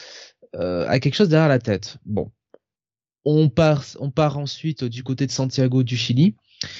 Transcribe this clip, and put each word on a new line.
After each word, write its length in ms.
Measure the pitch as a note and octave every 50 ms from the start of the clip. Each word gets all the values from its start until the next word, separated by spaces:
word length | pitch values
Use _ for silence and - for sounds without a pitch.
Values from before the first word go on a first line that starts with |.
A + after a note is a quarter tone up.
| - - - - - - _ _ _ - -
euh, 320 | - F2 F2+ F2+ F2 E2+
a 120 | - G2 A#2
quelque 160 | A#2+ C#3+ -
chose 140 | - G#3+ F3
derrière 200 | D#3 D#3 D#3+ D3+
la 100 | C3+ B2
tête. 380 | - - G2+ F#2+ - - - - -
Bon. 240 | - G#2+ F2+ - - _ _ _ _ _ - _ _ _ _ _ _ _ _ _ _ _ _ -
On 220 | D3 D3+ D#3 D#3+
part, 380 | D3 - - D#3+ D#3 D3+ C#3 C3 - - -
on 100 | B2+ C#3+
part 260 | B2+ - D#3 D3+ C3+
ensuite 460 | C#3+ C#3+ C3+ - - - D#3+ D3+ - C3
du 180 | A#2+ A2+ B2
côté 240 | C3 - C3 - C#3+
de 60 | B2
Santiago 520 | - - C3+ C3 - - C3 B2+ B2+ C3 C3
du 120 | A#2 B2
Chili 400 | A#2 A#2 A#2+ A#2+ B2+ D#3+ G#3 G#3+ _ _ _ _ - - - -